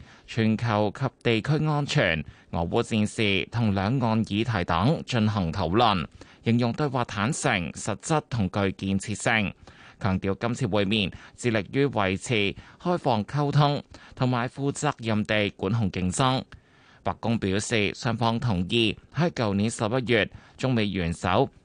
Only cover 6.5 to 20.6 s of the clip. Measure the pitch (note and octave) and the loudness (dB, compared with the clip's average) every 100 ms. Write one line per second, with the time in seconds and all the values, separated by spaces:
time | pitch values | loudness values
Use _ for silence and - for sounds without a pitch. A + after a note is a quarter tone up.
6.5 | A#2+ A#2+ A#2 D3 B2+ A#2 G#2 A2+ - C#3+ | 2 2 0 -2 -2 -4 -2 -2 0 0
7.5 | G#2 D2+ - - G2+ - D3+ - A2+ F#2 | 0 -2 -6 -6 -4 -2 -2 0 -2 0
8.5 | G#2 G2 - G2 G2 - G2+ C3 A2 F#2 | 2 0 0 -2 -2 -2 -4 0 0 0
9.5 | - - - - - G2+ F#2 G2 F#2+ A#2 | -6 -18 -20 -20 -4 0 0 0 -2 -4
10.5 | A#2+ A#2 G#2 G2 A2 F#2 - - - A#2+ | -2 0 2 2 0 -2 -6 -16 -6 -2
11.5 | A2 F2 C3+ C#3 A2+ F#2+ F#2+ - A2 G2 | 0 0 0 0 2 0 0 0 0 0
12.5 | - - - F3+ F3 C#3+ A2 G2+ D3 C#3+ | -4 -12 -8 -4 -2 0 0 0 -2 2
13.5 | C#3 C#3+ C#3+ - - - - B2+ B2 B2 | 4 4 2 -8 -20 -16 -4 0 0 -4
14.5 | - C#3 C#3 D3 - A2+ G#2+ G#2 G#2+ G2+ | -4 -4 -2 -4 -2 -2 0 0 0 0
15.5 | - G2 A#2 F#2+ - F2+ F2 C3 C3 - | -2 -2 0 0 -2 -2 2 2 0 -4
16.5 | - _ _ - - G2 - A#2 A2+ G2 | -14 _ _ -20 -8 -6 -4 -2 0 0
17.5 | G2 - A2+ G2 - A#2 A2+ A2+ A2+ A#2+ | 0 0 0 0 -2 -4 0 0 2 0
18.5 | F2 F2 A#2 G#2+ - - C#3 F3 - G#2+ | 0 0 2 2 -2 -6 -2 -2 0 0
19.5 | G2 A2 - G#2+ C3 A#2+ A2+ - - - | 0 0 0 -2 0 2 2 2 -4 -20
20.5 | - | -4